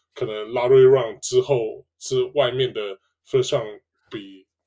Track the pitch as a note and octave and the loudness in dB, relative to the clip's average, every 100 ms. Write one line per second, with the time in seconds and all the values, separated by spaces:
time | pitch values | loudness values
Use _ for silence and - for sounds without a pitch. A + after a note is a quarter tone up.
0 | _ - A2 G#2+ G#2+ B2 B2 C3 B2+ C3+ | _ -8 -8 -6 -6 -2 4 6 8 6
1 | A2+ - - B2+ B2+ B2+ A2 - - _ | 2 -8 -4 -2 0 0 -2 -8 -18 _
2 | - B2+ B2+ D3 B2 B2+ B2+ G#2+ G2+ G2 | -6 -2 -2 -2 -2 -2 -4 -4 -10 -12
3 | _ _ _ C3 B2 C#3 G#2+ G#2 _ _ | _ _ _ -2 0 -4 -6 -14 _ _
4 | _ A2 G2 G2 _ _ | _ -16 -16 -20 _ _